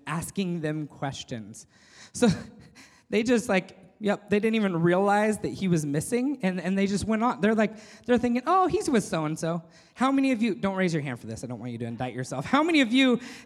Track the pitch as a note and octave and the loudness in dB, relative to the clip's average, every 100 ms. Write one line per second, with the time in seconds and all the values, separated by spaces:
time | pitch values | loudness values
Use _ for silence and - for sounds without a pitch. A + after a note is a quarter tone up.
0 | - D#3+ D#3+ - F#3 E3+ D#3 D#3 C#3+ - | -8 -8 -6 -6 -4 -2 -4 -4 -8 -6
1 | C#3 C3+ - A#2+ G2+ A2+ - _ _ - | -8 -8 -10 -12 -12 -18 -20 _ _ -20
2 | - - A#3 - - - - - - _ | -12 0 2 2 -4 -18 -20 -20 -20 _
3 | - G#3 A3+ A#3+ - F#3+ F#3 - - - | -4 -2 2 0 2 0 0 -14 -20 -6
4 | G3+ G3+ - G#3 A3 A3+ G3+ E3+ E3 F3+ | -2 -2 0 0 2 2 0 2 4 4
5 | G3+ G3+ G#3+ G#3+ D3 - F#3+ E3+ D3 C#3+ | 4 4 2 0 -4 -2 0 2 2 -2
6 | - A#3+ C4 C#4+ F#3 F#3 E3+ G3 G3 G3+ | -2 -2 -2 -2 -2 -2 -2 0 0 0
7 | G3 A3 A#3 D3+ G3+ A3 G#3 G#3+ - - | 0 0 0 0 0 2 0 -2 -20 -10
8 | - A#3+ A#3+ A#3+ C#4 F#4+ F#4 F#4+ G4+ A#3+ | 0 2 2 -2 2 2 4 0 0 0
9 | - E3 D3+ D#3+ E3 E3+ - - _ - | 0 -2 -2 -4 -2 -4 -6 -20 _ -2
10 | C4 C#4 C4+ B3 A3+ G3+ G3 F#3+ F#3 D#3+ | 2 2 2 2 0 0 -2 0 0 0
11 | C#3 A#2+ G#2+ A2 A#2+ A#2+ B2 A2+ A#2 A#2 | -4 -8 -8 -10 -10 -10 -8 -8 -8 -6
12 | B2+ A#2 B2+ C3 C#3 C#4 D#4+ D#4+ A#3+ B3+ | -6 -6 -8 -6 0 2 4 4 4 4
13 | C4 A#3 - - | 4 2 -2 -10